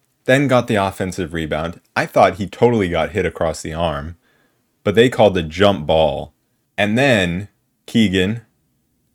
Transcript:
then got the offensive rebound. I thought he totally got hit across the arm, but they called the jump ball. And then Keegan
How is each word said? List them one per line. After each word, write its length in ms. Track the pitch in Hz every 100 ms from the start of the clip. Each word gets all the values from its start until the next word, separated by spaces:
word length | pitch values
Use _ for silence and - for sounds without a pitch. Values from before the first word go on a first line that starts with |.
| _ _ -
then 240 | 131 139
got 180 | 123 117
the 80 | 107
offensive 560 | 98 - 95 87 80
rebound. 480 | 82 78 78 82 - _ 120
I 100 | 160
thought 300 | 139 110 92
he 120 | 92
totally 420 | - 120 117 92
got 220 | 82 76
hit 140 | 90 85
across 360 | - 82 78
the 120 | 80
arm, 440 | 80 85 71 78 85 _ _ _ _ _ _
but 100 | 107
they 140 | 98 127
called 280 | - 107 92
the 60 |
jump 460 | 80 80 101 82 76
ball. 460 | 80 78 69 73 _ _ _ _ -
And 200 | 104 113
then 500 | 139 110 90 87 104 _ _ _ -
Keegan 560 | 120 104 92 92 117 _ _ _ _ _ _ _